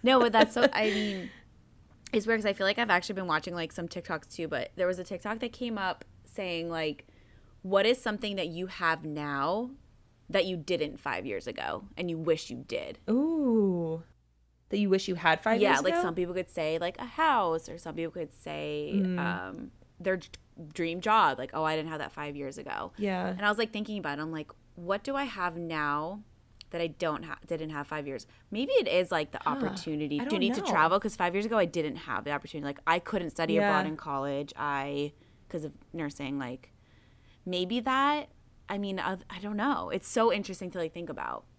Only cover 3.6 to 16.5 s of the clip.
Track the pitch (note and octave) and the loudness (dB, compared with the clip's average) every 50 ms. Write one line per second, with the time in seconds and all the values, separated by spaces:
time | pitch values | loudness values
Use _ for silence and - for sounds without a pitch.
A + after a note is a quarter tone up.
3.6 | E3 D3+ - - E3+ E3 - F3+ E3+ - F3+ D#3 - - - - E3+ D#3+ - B2+ | -6 -6 -6 -6 -8 -6 -8 -10 -6 -6 -6 -6 -6 -10 -8 -6 -6 -4 -2 -4
4.6 | A#2 - - - F3+ F3+ F#3 F3+ F#3 - G3 F3 - G#3 A3 A3+ B3 A#3+ A#3+ - | -4 -6 -4 -2 0 0 0 -2 -6 -8 -10 -8 -6 -6 -6 -4 -6 -8 -6 -6
5.6 | B3+ A#3+ A3+ G#3+ F#3+ F#3 F3 - - - - - - - - - G3 F3+ F3 E3 | -6 -4 -4 -2 -2 -2 -4 -4 -8 -20 -20 -20 -18 -12 -8 -6 -4 -4 -2 -4
6.6 | E3 E3+ E3 D#3+ D#3+ D#3 D3 - - - - - - - - - - - - - | -4 -2 -2 -2 -2 -2 -4 -4 -12 -20 -20 -20 -20 -20 -20 -20 -20 -20 -20 -12
7.6 | _ F#3 F#3+ G3 G3 A3 A#3+ A#3+ - A#3 G#3 G3+ - G#3 G3+ F#3+ E3+ E3 E3 E3+ | _ 4 4 6 6 6 4 4 2 -2 -2 -2 -2 -4 -2 -2 -4 -4 -4 -4
8.6 | F#3 F#3 F#3 - F3+ E3 D#3+ D#3+ D#3 D#3 D3 D3+ D3 D3 C#3+ C#3 C#3 D#3 F3+ G#3+ | -6 -6 -6 0 2 2 2 2 -2 -6 -6 -4 -4 -2 0 0 2 2 2 0
9.6 | A#3+ B3+ C4+ - - - - - - _ _ _ _ - E3 G3 F3 F#3+ F#3 E3+ | -2 -4 -8 -14 -20 -20 -20 -20 -20 _ _ _ _ -2 2 2 2 2 0 -4
10.6 | D3 - F3+ E3 D3+ D3 - - - C#3+ A#2 F2+ F#2+ C3 G2+ F#2+ - B2 - - | 0 0 0 0 0 -2 -4 -6 -4 -2 -2 -2 -2 -4 -4 -4 -4 -6 -6 -6
11.6 | - C2 D#2+ - G3+ G3+ - - F3+ F3 E3 D#3+ D#3+ E3 D#3+ D#3+ - - B2 A#2+ | -4 -4 -4 -6 -8 -12 -8 -4 -2 -2 -2 0 2 2 2 2 2 -10 -10 -12
12.6 | C#3 - A#2 - - C2+ - - - - A3 B3+ C#4+ D#4+ E4 D#4+ D4 B3+ A#3 A3 | -8 -4 -4 -4 -4 -4 -10 -10 -2 2 2 4 4 2 2 2 4 4 4 6
13.6 | G#3 G3 F3+ F3 E3+ D#3+ D#3+ E3 E3+ - - _ _ _ _ _ _ _ _ _ | 4 4 2 0 0 -2 -4 -6 -8 -14 -20 _ _ _ _ _ _ _ _ _
14.6 | _ _ - G3+ G#3 G3 F#3+ F#3+ F#3+ - F#3 E3+ E3+ E3+ D#3+ D#3+ - A3 A3+ A#3 | _ _ 0 0 4 4 4 2 2 0 -4 4 6 6 6 6 4 2 4 6
15.6 | G#3 G3 E3 C#3 D3 F#3 - F4 F4+ F3+ E3 F3 F3+ F3 F3+ F#3 F3+ - | 6 8 6 6 6 4 4 4 2 2 0 -2 -2 -2 -2 -4 -4 -4